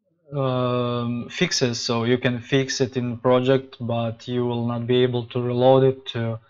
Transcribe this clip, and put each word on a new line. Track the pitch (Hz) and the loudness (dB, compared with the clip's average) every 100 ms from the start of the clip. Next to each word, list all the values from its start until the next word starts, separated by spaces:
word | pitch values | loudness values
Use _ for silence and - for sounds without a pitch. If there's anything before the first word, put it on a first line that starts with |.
| _ _ 147 | _ _ _
um, | 143 135 127 123 123 120 120 120 120 - | -4 -2 0 0 0 -2 -2 -4 -4 -8
fixes, | - 175 - 127 117 | -4 -2 0 0 -2
so | - 117 | -4 -2
you | 113 123 | 2 2
can | 123 120 | 0 -4
fix | 110 135 135 - | -2 -2 0 -2
it | 131 - | -2 -2
in | 123 117 | -4 -2
project, | 127 127 127 135 135 - | 2 2 4 0 0 -10
but | 117 117 117 117 - | -6 -4 -4 -6 -6
you | 123 120 | -4 -2
will | 120 117 | -2 -4
not | 120 120 | -4 0
be | 123 | 2
able | 127 123 117 | 2 0 -4
to | 127 | -4
reload | 123 123 127 131 | -2 2 6 6
it | 135 135 - | 6 2 -6
to, | 120 117 113 - | -6 -6 -6 -12